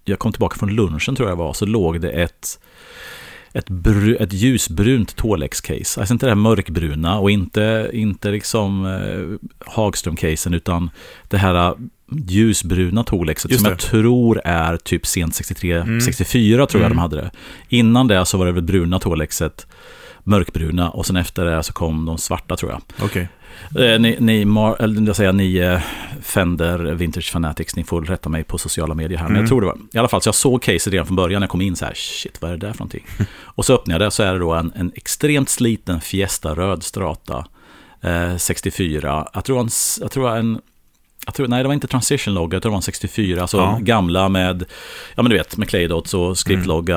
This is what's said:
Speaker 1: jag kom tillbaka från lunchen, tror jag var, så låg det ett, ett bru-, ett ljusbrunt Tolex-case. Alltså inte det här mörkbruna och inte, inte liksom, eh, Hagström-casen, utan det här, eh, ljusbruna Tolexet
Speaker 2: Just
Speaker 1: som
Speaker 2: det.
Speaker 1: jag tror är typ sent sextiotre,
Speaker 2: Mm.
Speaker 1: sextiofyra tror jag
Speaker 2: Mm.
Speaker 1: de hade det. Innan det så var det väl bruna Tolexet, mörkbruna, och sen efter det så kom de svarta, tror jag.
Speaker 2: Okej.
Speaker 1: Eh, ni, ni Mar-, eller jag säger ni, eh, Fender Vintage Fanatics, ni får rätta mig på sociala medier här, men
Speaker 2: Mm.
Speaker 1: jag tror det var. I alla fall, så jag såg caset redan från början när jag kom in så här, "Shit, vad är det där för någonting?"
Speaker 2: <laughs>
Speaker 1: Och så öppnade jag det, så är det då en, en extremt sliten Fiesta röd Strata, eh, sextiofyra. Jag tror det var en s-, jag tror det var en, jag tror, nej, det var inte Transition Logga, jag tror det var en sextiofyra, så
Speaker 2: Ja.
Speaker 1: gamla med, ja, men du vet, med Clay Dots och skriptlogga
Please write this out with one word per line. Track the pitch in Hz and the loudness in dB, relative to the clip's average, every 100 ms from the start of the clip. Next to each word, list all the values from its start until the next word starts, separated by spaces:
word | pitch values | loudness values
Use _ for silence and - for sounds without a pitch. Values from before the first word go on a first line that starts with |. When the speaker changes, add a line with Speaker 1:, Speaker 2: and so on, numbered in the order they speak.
Speaker 1:
jag | - 95 | -6 -2
kom | 110 | -2
tillbaka | - 98 - | 0 -2 -2
från | 101 107 | -2 2
lunchen, | 92 78 - 135 | 0 0 -2 -2
tror | 110 | -2
jag | 85 | -2
var, | 80 | -4
så | - 101 | -2 0
låg | 113 85 82 | 2 2 0
det | 85 | -2
ett, | 67 85 - - - _ - - - - - - - - | -2 -2 -4 -12 -14 _ -20 -20 -20 -18 -18 -18 -20 -8
ett | - - | -8 -6
bru-, | 92 95 101 104 120 | 0 2 4 4 2
ett | 98 | 0
ljusbrunt | 95 123 113 - 80 107 131 101 - | 0 2 2 0 0 2 2 0 -2
Tolex-case. | 113 90 69 - - - - - | 0 0 -2 -6 -6 -6 -4 -4
Alltså | 101 | -2
inte | 117 131 | 0 2
det | |
här | 104 | 4
mörkbruna | 110 104 - 82 80 76 82 104 | 4 2 0 -2 -2 -2 0 2
och | 98 | 2
inte, | 104 85 104 107 110 110 | 2 0 0 0 0 -2
inte | 117 107 90 104 | -2 -2 -2 -2
liksom, | 104 - 113 98 98 95 | -2 -2 0 0 0 -2
eh, | 95 101 95 82 107 - - - | -4 -4 -6 -8 -10 -12 -18 -8
Hagström-casen, | - 104 - 85 80 85 78 87 | -2 0 -2 -6 -2 -2 -2 -2
utan | 85 - 85 85 - - - - | -2 -2 -2 -2 -6 -20 -20 -2
det | 98 | 2
här, | 95 87 87 | 4 4 2
eh, | - 123 - _ 147 92 | 0 -10 -18 _ -8 0
ljusbruna | 98 110 98 85 90 90 107 | 4 4 2 0 0 2 0
Tolexet | 117 98 80 78 - | 0 0 0 -2 0
Speaker 2:
Just | 127 | 2
Speaker 1:
som | 104 | 2
Speaker 2:
det. | |
Speaker 1:
jag | 87 | 0
tror | - 110 113 123 117 107 | 0 2 4 4 4 2
är | - 85 80 85 | 0 0 0 -2
typ | - 87 - | -2 -2 -2
sent | 95 80 | -2 -2
sextiotre, | - - 95 87 85 | -2 -6 -4 0 0
Speaker 2:
Mm. | 92 113 | 0 0
Speaker 1:
sextiofyra | 123 120 - 127 107 117 139 | 0 -2 0 4 6 6 4
tror | - | 4
jag | 110 | 4
Speaker 2:
Mm. | 117 | 2
Speaker 1:
de | |
hade | 85 76 | 0 -2
det. | 95 - - - - | -6 -12 -20 -20 0
Innan | 120 113 120 131 | 4 6 6 6
det | 95 90 | 4 4
så | 98 | 2
var | 90 | 2
det | |
väl | 90 | 2
bruna | 85 95 85 92 | 2 2 2 0
Tolexet, | - 80 76 - 78 - - - - - - - | 0 -2 -2 -2 -4 -4 -16 -20 -20 -20 -20 -10
mörkbruna, | - 101 85 78 78 87 85 | 0 2 2 -2 -2 0 0
och | - - | -2 0
sen | 92 | 0
efter | 82 - | 0 -2
det | 85 80 | 0 0
så | - | -2
kom | - 82 80 | -4 -2 -2
de | 80 80 | -2 -4
svarta, | - 90 - 90 | -4 -6 -4 -4
tror | - | -4
jag. | - - - | -8 -12 -6
Speaker 2:
Okej. | 101 92 87 - - - - - | -4 -4 -6 -10 -20 -20 -6 2
Speaker 1:
Eh, | 123 113 | 4 6
ni, | 117 - | 4 4
ni | 113 110 | 4 4
Mar-, | 101 107 107 - | 4 4 4 2
eller | 110 107 107 | 0 2 2
jag | 101 | 4
säger | 98 | 4
ni, | 98 95 92 | 4 2 2
eh, | 90 90 - - - - | 2 2 -2 -8 -12 -12
Fender | - 104 87 82 85 87 | -2 0 2 2 0 0
Vintage | 82 85 85 85 - | -2 -2 -2 -4 -4
Fanatics, | 85 80 76 80 - | -2 -2 -2 -6 -6
ni | |
får | 80 85 | -4 -4
rätta | 80 92 78 | -2 -4 -4
mig | 80 | -4
på | - 92 | -4 -6
sociala | - - 78 | -6 -4 -2
medier | 78 80 85 | -2 -2 -4
här, | 82 | 0
men | 107 | 2
Speaker 2:
Mm. | |
Speaker 1:
jag | 113 | 4
tror | 131 | 2
det | 92 | 2
var. | - - | -2 -4
I | 117 | 0
alla | 120 | 2
fall, | 98 | 2
så | 110 | 2
jag | |
såg | - 139 123 | 2 2 2
caset | - 87 104 | 2 0 2
redan | 92 80 | 0 0
från | 92 | 0
början | 90 101 | 2 0
när | |
jag | 95 | 0
kom | 87 | 0
in | 98 85 | -2 -2
så | |
här, | - | -6
"Shit, | - - - - - | -8 -10 -10 -12 -10
vad | 82 | -8
är | 87 | -6
det | 101 | -8
där | |
för | 107 | -8
någonting?" | - - - - | -10 -10 -12 -4
Speaker 2:
<laughs> | 104 - | -4 -6
Speaker 1:
Och | - - | -12 -4
så | - | 2
öppnade | 127 - 82 | 2 4 2
jag | 104 | 2
det, | |
så | - | 2
är | 101 | 0
det | 92 | 2
då | 85 | 0
en, | 82 82 | 0 -2
en | - 87 | -4 -6
extremt | - - - 151 147 135 | -6 -8 -2 0 2 0
sliten | - 120 107 - 82 | 0 0 0 -2 -4
Fiesta | - 95 95 - 78 | -2 -2 -2 -4 -4
röd | 78 95 87 | -2 -2 -2
Strata, | - - 87 - - 64 - _ - - - - | -6 -6 -6 -6 -8 -10 -10 _ -20 -20 -20 -8
eh, | 87 85 87 90 | -4 -2 -2 -2
sextiofyra. | - 92 95 - 87 76 71 76 - | -4 -4 -4 -2 -2 -2 -2 -4 -4
Jag | - | -8
tror | 110 | -2
det | 127 | -2
var | |
en | 117 | 0
s-, | - - - | -2 -2 -4
jag | 107 | -4
tror | 135 | -2
det | 127 | -2
var | 113 | 0
en, | 113 113 - _ _ _ _ _ - | -2 -4 -8 _ _ _ _ _ -10
jag | |
tror, | - 127 | -4 -2
nej, | 123 | 0
det | 135 | 0
var | |
inte | 143 131 | -2 -2
Transition | 127 - 139 - | -2 0 0 0
Logga, | 95 82 92 | -2 -2 -2
jag | |
tror | 110 | -2
det | |
var | 101 | -2
en | |
sextiofyra, | 90 - - - 98 87 87 | -4 -6 -6 -2 0 0 0
så | 101 | 2
Speaker 2:
Ja. | 95 113 | 2 2
Speaker 1:
gamla | 107 113 90 90 95 | 2 2 4 2 2
med, | 95 92 90 92 - - - - | 2 0 -2 -6 -12 -18 -16 -10
ja, | - | -2
men | 120 | 2
du | 104 | 2
vet, | - - | 0 -4
med | 101 | -2
Clay | 98 85 | 0 0
Dots | 85 - | -2 -2
och | 95 87 92 | -2 0 -2
skriptlogga | - 92 90 80 85 | 0 0 2 0 0